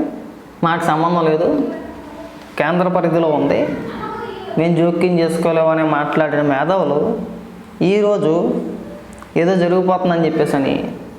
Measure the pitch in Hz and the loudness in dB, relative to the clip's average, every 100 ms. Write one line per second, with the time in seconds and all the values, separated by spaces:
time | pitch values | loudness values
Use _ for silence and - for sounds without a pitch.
0 | - - - - - - 165 170 165 156 | -2 -6 -14 -18 -20 -4 0 0 0 2
1 | 170 175 160 156 175 302 120 - - - | 2 2 2 2 2 0 -2 -6 -12 -14
2 | - - - - - - 151 175 180 180 | -16 -16 -16 -18 -14 -2 0 2 2 2
3 | 170 165 160 143 139 - 294 285 - - | 2 2 2 2 2 2 0 -4 -6 -8
4 | - - - - - 156 170 165 170 170 | -8 -8 -10 -10 -6 0 2 4 2 4
5 | 180 175 160 170 170 160 160 160 156 147 | 2 2 2 0 0 2 2 2 2 0
6 | 147 165 151 147 147 135 151 190 143 147 | 0 0 2 2 2 2 2 2 2 0
7 | - - - - - - - - 175 208 | 0 -2 -6 -12 -14 -18 -20 -2 2 4
8 | 208 196 180 170 240 - - - - - | 2 2 2 2 0 -2 -4 -8 -12 -14
9 | - - - - 170 190 175 185 180 180 | -16 -18 -4 0 2 4 4 2 2 2
10 | 180 170 160 160 147 143 135 139 - - | 2 2 2 2 0 2 0 -2 -4 -8
11 | - | -14